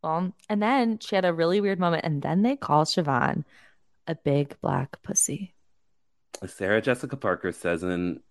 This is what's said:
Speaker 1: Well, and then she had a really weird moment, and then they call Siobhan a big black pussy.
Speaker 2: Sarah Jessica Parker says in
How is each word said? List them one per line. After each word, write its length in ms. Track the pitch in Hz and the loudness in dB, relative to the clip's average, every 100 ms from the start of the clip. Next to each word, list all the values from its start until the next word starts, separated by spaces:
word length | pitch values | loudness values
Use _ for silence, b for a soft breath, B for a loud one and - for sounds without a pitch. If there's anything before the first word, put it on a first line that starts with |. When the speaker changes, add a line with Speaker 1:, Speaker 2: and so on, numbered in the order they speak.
Speaker 1:
Well, 280 | 165 160 185 - _ | -2 -2 -2 -6 _
and 140 | 208 | 0
then 360 | 208 269 233 220 | 2 2 2 -2
she 140 | - 196 | 0 2
had 80 | |
a 80 | 180 | 2
really 260 | 165 165 196 | 2 2 2
weird 200 | 202 190 | 2 2
moment, 240 | 175 165 | 2 2
and 180 | 170 147 | 0 -2
then 200 | 139 170 | 0 2
they 140 | 226 277 | 2 0
call 280 | - 147 | 2 4
Siobhan 600 | 156 - 147 127 - - - b b b b _ - | 4 2 2 2 2 0 -6 b b b b _ -10
a 80 | |
big 420 | 160 - 143 143 - | -4 0 0 0 -4
black 420 | - 92 139 - | -2 -2 -4 -10
pussy. 520 | - - - 151 196 _ _ _ _ _ _ _ _ - 95 | -4 -2 -2 -4 -10 _ _ _ _ _ _ _ _ -14 -14
Speaker 2:
Sarah 340 | - 95 107 | -6 0 2
Jessica 360 | 120 123 139 135 | 2 -2 -4 -6
Parker 340 | 104 90 92 | -2 -2 -4
says 300 | 82 87 85 | -4 -2 -2
in 380 | 90 90 90 - _ | -2 -2 -2 -6 _